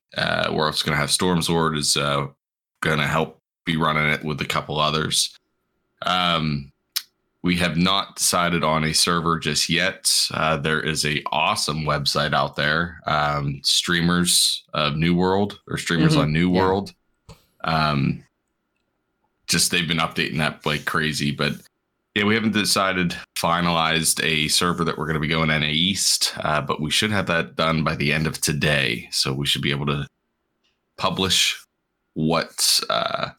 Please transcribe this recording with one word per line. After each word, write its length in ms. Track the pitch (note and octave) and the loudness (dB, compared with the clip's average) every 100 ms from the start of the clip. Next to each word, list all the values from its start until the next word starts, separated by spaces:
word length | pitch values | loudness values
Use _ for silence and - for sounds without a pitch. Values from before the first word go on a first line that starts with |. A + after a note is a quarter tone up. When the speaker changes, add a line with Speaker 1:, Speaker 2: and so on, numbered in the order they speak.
| _ - | _ -6
Speaker 1:
Uh, 340 | E2+ E2 D#2+ | -2 -2 -2
we're 140 | D#2+ D#2 | 0 0
also 180 | D2+ | -2
gonna 120 | - D#2+ | -2 0
have 100 | D2 | 0
Stormzord 680 | - F#2 E2+ D#2+ E2+ D#2+ D2+ | 0 2 2 2 2 2 0
is, 200 | C#2+ D2 | -2 0
uh, 300 | C#2+ C#2+ C#2+ - _ _ _ _ | 0 -2 -4 -10 _ _ _ _
gonna 260 | D#2+ D2+ D2 | -2 0 0
help 300 | D#2+ D#2 - _ _ | 0 -2 -6 _ _
be 120 | - D#2+ | -4 0
running 280 | D#2+ D2+ D2+ | 2 2 2
it 100 | D2+ | 0
with 160 | D2+ D2 | -2 -4
a 40 | |
couple 340 | D2 D2+ - D2+ | -4 -4 -4 0
others. 560 | D2+ D#2 - - - - _ _ _ _ _ _ | 0 0 0 -2 -2 -6 _ _ _ _ _ _
Um, 680 | F2+ F2+ F2+ E2 D#2 C#2+ C#2 _ _ - - _ _ _ | -2 0 2 0 0 -4 -8 _ _ -10 -10 _ _ _
we 140 | F2+ F2 | -2 0
have 200 | F2 D#2+ | 0 2
not 400 | F#2 G2 - - | 2 2 -2 -2
decided 460 | - F2+ F2 E2+ | 0 2 2 2
on 220 | D#2 D#2 | 2 2
a 80 | D#2 | 2
server 460 | D#2 - E2+ E2 E2 | 2 2 2 0 0
just 300 | D#2 C#2+ - | 0 -2 0
yet. 600 | E2+ F#2+ - - - - | 0 0 0 0 0 0
Uh, 240 | - D#2 D#2 | 0 0 0
there 220 | D#2 D#2 | 0 0
is 240 | D2 D2+ D2+ | 0 -2 -2
a 160 | D2 - | -2 -2
awesome 480 | D2+ F2 G#2+ - D#2 | 0 0 0 -2 -2
website 500 | D2 D2 C#2 D2 D2 | -2 -2 -2 0 0
out 220 | D2 C#2 - | 0 0 0
there, 440 | D2 D#2 E2+ - - | 0 0 -2 -6 -4
um, 540 | D2+ D2 D2 C#2+ C#2 | 0 0 -2 -4 -4
Streamers 1000 | - - - E2+ F2 F2 F2 - - - - | 0 0 2 2 4 2 2 2 0 -2 -6
of 220 | D2 D2 D2+ | -2 0 2
New 180 | E2+ | 2
World, 440 | F2 F#2 G2 G#2 - - | 2 2 2 0 -4 -8
or 80 | D#2+ | -6
Streamers 340 | - E2 D#2 | -2 2 4
Speaker 2:
Mm-hmm. 80 | - | 4
Speaker 1:
on 120 | D2+ | 2
New 200 | D#2 F2+ | 2 2
Speaker 2:
Yeah. 80 | F2+ | 4
Speaker 1:
World. 340 | F#2 G2 G2 - _ _ - - _ _ | 2 0 -2 -12 _ _ -20 -20 _ _
Um, 600 | - D#2+ D#2 C#2+ C#2 - - _ _ _ _ _ _ _ _ _ _ _ - | -2 0 2 0 0 -2 -10 _ _ _ _ _ _ _ _ _ _ _ -4
just 220 | E2+ - | 0 0
they've 180 | F2+ D#2 | 0 0
been 80 | D#2+ | 0
updating 400 | D#2 - D#2 D2 | 0 -2 -4 -2
that 260 | D2+ - | -4 -2
like 200 | D2+ D2 | -4 -4
crazy, 460 | - E2 D#2 C#2+ C#2+ | -2 -2 -2 -2 -2
but 220 | C#2+ D2 - - _ _ _ _ | -2 -4 -4 -12 _ _ _ _
yeah, 100 | G#2 | -2
we 100 | G#2 | 2
haven't 180 | A2+ A2 | 2 0
decided, 640 | G#2 F#2 G#2 F#2+ F#2 F2+ - - - | 0 0 2 2 2 0 -4 -10 -4
finalized 880 | E2+ E2+ F2 E2 D#2+ E2 D#2+ - | 0 2 2 2 2 2 0 0
a 240 | D#2+ D#2 D2+ | 0 0 0
server 360 | - F2+ E2+ | 2 2 0
that 120 | D#2+ - | -2 -2
we're 100 | D2+ | -2
gonna 100 | D#2 | -2
be 80 | D2+ | 0
going 220 | D#2+ D#2+ | 0 2
N 120 | D#2 | 0
A 60 | D2+ | 0
East, 640 | D2+ F#2 G2+ - - - - | 0 0 0 0 0 -2 -2
uh, 160 | D#2 D2+ | -2 -2
but 200 | C#2 - | -2 -4
we 100 | D2+ | -2
should 180 | - A2 | 0 0
have 160 | G2+ F2+ | 0 0
that 300 | E2 E2 - | 0 0 0
done 260 | D#2+ D#2 | 0 2
by 140 | D#2 D#2 | 0 0
the 160 | D2 | 0
end 140 | D2+ D#2 | 0 -2
of 120 | - | -2
today. 680 | - C#2+ D2 D2 B1+ A#1 - | -2 0 0 2 0 -2 -4
So 220 | - C#2 | -4 -2
we 140 | C#2 C#2 | -2 -2
should 160 | C#2 | -2
be 80 | D2 | -2
able 140 | C#2+ C#2 | -2 -2
to 200 | D2 C#2 _ _ _ _ _ _ _ _ - | -2 -6 _ _ _ _ _ _ _ _ -6
publish 640 | F#2+ F2 F#2+ - - - - _ _ _ _ | -2 0 2 2 0 -2 -10 _ _ _ _
what, 680 | D#2+ D#2 E2 D#2 - - - - | -2 0 0 -2 -2 0 2 0
uh, 400 | - - - - | 0 0 -2 -6